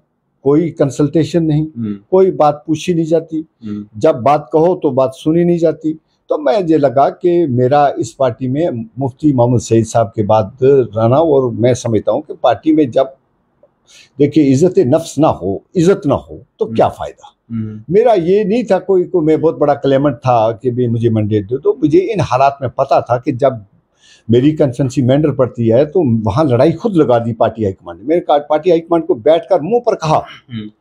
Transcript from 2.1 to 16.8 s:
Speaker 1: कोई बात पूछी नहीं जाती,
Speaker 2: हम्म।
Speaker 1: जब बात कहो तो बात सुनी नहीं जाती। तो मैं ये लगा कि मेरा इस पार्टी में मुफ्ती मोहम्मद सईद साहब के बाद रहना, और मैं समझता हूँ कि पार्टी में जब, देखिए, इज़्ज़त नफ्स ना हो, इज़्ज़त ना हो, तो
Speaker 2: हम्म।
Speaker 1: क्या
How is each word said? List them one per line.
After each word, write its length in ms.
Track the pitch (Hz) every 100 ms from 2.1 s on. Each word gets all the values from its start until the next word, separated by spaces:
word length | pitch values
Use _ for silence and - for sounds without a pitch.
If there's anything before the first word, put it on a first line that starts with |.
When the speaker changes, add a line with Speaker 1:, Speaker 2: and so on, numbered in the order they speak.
Speaker 1:
कोई 200 | 185 190
बात 320 | 143 151 147 -
पूछी 260 | 156 -
नहीं 120 | 170 160
जाती, 400 | 160 160 160 165 _
Speaker 2:
हम्म। 220 | 110 104 104 107
Speaker 1:
जब 180 | 156 147
बात 340 | 120 147 147
कहो 260 | 160 170 180
तो 80 | 156
बात 220 | 127 131
सुनी 320 | - 156 165 175
नहीं 120 | 170
जाती। 360 | 160 156 156 160 _ _ -
तो 80 | -
मैं 260 | 143 226
ये 140 | 165 156
लगा 320 | 139 123 156
कि 380 | 180 175 175 160
मेरा 460 | 120 127 143 143 -
इस 140 | -
पार्टी 340 | - 131 120 127
में 420 | 139 170 120 113 120
मुफ्ती 340 | 135 - 151
मोहम्मद 260 | 127 120 120
सईद 260 | - 117 107
साहब 260 | 117 107 -
के 80 |
बाद 340 | 101 110 104 -
रहना, 540 | 131 139 110 101 113 139
और 340 | 165 139 127
मैं 220 | 107 120
समझता 380 | 123 117 107 -
हूँ 100 | 120
कि 120 | - -
पार्टी 300 | 127 113 156
में 180 | 156 135
जब, 240 | 135 135 - _ _ _ _ _ _ _ - _ -
देखिए, 240 | 143 156
इज़्ज़त 300 | 139 131 175 185
नफ्स 400 | 135 156 - -
ना 80 | 151
हो, 360 | - 90 95 _ 185
इज़्ज़त 260 | 165 196 147
ना 100 | 104
हो, 260 | - 76 - -
तो 60 | 208
Speaker 2:
हम्म। 100 |
Speaker 1:
क्या 140 | 113